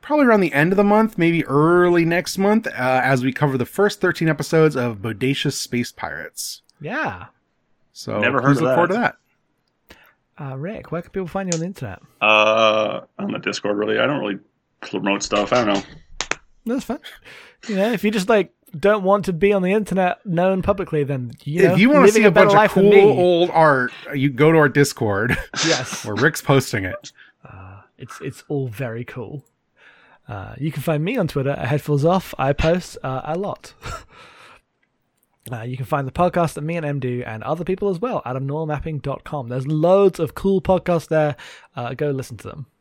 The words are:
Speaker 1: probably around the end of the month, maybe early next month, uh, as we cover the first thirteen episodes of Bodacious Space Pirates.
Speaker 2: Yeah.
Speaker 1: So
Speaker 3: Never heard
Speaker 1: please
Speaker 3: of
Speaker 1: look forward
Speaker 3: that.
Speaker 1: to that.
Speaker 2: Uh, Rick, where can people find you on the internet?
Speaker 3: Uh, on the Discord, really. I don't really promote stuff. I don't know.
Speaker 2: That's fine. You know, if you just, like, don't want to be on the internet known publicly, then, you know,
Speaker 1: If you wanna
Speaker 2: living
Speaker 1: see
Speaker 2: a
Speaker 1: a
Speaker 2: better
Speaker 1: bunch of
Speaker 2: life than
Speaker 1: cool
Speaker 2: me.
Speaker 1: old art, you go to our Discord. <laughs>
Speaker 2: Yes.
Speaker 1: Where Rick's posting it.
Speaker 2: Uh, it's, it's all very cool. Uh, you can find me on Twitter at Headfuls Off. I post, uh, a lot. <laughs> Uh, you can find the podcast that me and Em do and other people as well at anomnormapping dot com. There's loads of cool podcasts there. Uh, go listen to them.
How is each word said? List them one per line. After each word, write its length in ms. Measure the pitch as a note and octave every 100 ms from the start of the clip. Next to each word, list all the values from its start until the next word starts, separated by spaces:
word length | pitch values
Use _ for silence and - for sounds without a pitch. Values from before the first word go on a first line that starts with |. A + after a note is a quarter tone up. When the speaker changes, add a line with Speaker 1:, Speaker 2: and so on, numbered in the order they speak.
Speaker 1:
probably 240 | - D4+
around 160 | C4 A3
the 120 | F3
end 180 | C#3 D#3+
of 60 | F#3+
the 60 |
month, 340 | G3+ G#3+ A3 -
maybe 260 | E3+ E3+
early 600 | - C#3 D#3 F3 F3+ F3 E3
next 320 | E3+ - -
month, 280 | G3 A3 -
uh, 40 | - B2+ B2+
as 180 | B2 C3+
we 100 | C3
cover 240 | B2+ D3 C3
the 80 | A#2+
first 340 | - G3+ -
thirteen 280 | F#3 D#3+ D#3+
episodes 460 | D3+ D3+ D#3+ D#3 C3
of 220 | A#2+ G#2
Bodacious 500 | A2 G2+ B2+ C#3 D3+
Space 400 | - - A#2+ A#2+
Pirates. 720 | - - D2+ - - - - _ _
Speaker 2:
Yeah. 460 | D3 C4 D4+ F2+ D#2+ _ _ _ _ _ _
Speaker 1:
So 260 | - - G#2+
Speaker 3:
Never 220 | A#2 C3+
heard 140 | C3+ C#3
Speaker 1:
please 20 |
Speaker 3:
of 40 |
Speaker 1:
look 120 | A#2+ C3
forward 140 | F3
Speaker 3:
that. 240 | G#3 A#3+ - _ _ _ _ _ _ _
Speaker 1:
to 60 | - _ _ _ _
that. 140 | C#3
Speaker 2:
Uh, 40 | C3+
Rick, 340 | E3 A3 -
where 100 | E3
can 80 | E3+
people 160 | G3 F3+
find 220 | F#3+ G3
you 40 | E3
on 40 |
the 60 | E3+
internet? 340 | G3+ A2+ F2+ _ _
Speaker 3:
Uh, 800 | G#2+ G#2+ G#2+ A2 A2 G#2+ G#2+ - - -
on 140 | G2+
the 80 | G#2
Discord, 360 | - - G2+ G#2
really. 220 | G#2+ A2
I 80 | A#2+
don't 140 | C#3+
really 180 | G#2 G2 _ _ _ _
promote 420 | - G2+ F#2+ G2+
stuff. 280 | - G#2 G2+
I 120 | B2
don't 100 | A2+
know. 80 | G2 - - _ - - - _ _
Speaker 2:
That's 200 | - B3+
fine. 160 | - C4 - - - - - _ -
You 80 |
know, 160 | G3 G#3
if 140 | A3+
you 80 | G3+
just, 160 | G#3+ F#3
like, 240 | A3 F#3 _ _ D#3
don't 240 | G3 G#3+
want 220 | F#3 G3+
to 80 | G3
be 200 | E3+ G3+
on 100 | G3+
the 100 | F3+
internet 520 | G#3 G3+ F#3+ F3+ -
known 380 | G#3+ E3+ F#3 F#3+
publicly, 400 | F3+ G3+ F3+ D#3
then, 300 | C#3 C#3 B2 -
you 220 | - D#3+
know, 80 | F#3
Speaker 1:
If 80 | F3+
you 80 | A3+
wanna 140 | D4 A#3
Speaker 2:
living 160 | A3
Speaker 1:
see 20 |
Speaker 2:
a 40 | G#3+
Speaker 1:
a 20 |
Speaker 2:
better 160 | F#3 G3
Speaker 1:
bunch 80 |
of 40 | G3+
Speaker 2:
life 160 | G#3+
than 100 | -
Speaker 1:
cool 80 | G3
Speaker 2:
me. 280 | G3+ G3 -
Speaker 1:
old 300 | F3+ E3+ F3
art, 400 | E3 D#3+ C3+ B2 - -
you 160 | C#3+ C3+
go 220 | B2 D3+
to 60 | E3
our 100 | D3
Discord. 680 | C#3+ C#3+ - A2 G2 A#2 - -
<laughs> 140 | - D#3+
Speaker 2:
Yes. 380 | C#3+ C3 -
Speaker 1:
Where 100 | -
Rick's 260 | G2+ B2 -
posting 440 | - C#3 B2+ A2+
it. 260 | F#2+ F#2+ - _ - _
Speaker 2:
Uh, 360 | - F#2+ F#2+ G2+ _ _
it's, 240 | B2+ -
it's 240 | - - _
all 220 | D3 C3
very 360 | G#2 B2+ A2+
cool. 400 | B2 - G#2+ D3 _ _ _ _ _ _ _ _ -
Uh, 260 | G#2 G2 A#2
you 140 | D3+
can 120 | D3
find 200 | C3+ D3+
me 120 | E3 C4
on 100 | F#3
Twitter 240 | C#3+ C3+
at 160 | C#3+ A#2
Headfuls 360 | D3 - D3 D#3
Off. 240 | F#3 - -
I 140 | C3+
post, 440 | C#3+ D#3+ F3 - -
uh, 200 | C3+ C3
a 120 | - E3
lot. 380 | G3 - - _
<laughs> 0 | - - - - - - - - _ _ _ _ _ _ _ _ -
Uh, 120 | A#2+
you 160 | A#2 B2+
can 80 | C3
find 200 | D3 C3
the 60 |
podcast 400 | - F3+ F3+ E3
that 80 | -
me 160 | D3+ E3+
and 80 |
Em 160 | D3+ C#3+
do 220 | B2+ B2 B2
and 160 | A2
other 220 | A2+ D#3+
people 240 | F3 F#3+ G3+
as 100 | F3
well 220 | A#3+ G3 A#2+
at 100 | C3
anomnormapping 640 | C3+ D3 D#3+ C#3+ D#3+ D3+
dot 240 | C#3 C3+
com. 240 | - D3 A#2
There's 180 | B2 C3
loads 540 | D#3 E3+ F#3+ G3 -
of 140 | D#3
cool 260 | - G3 F#3+
podcasts 480 | - F#3 - E3+ -
there. 280 | D#3 D3+ C3 - - _
Uh, 200 | - A#2+
go 160 | B2+ D3
listen 260 | C3+ B2+ G#2+
to 120 | A2+
them. 180 | - C3 _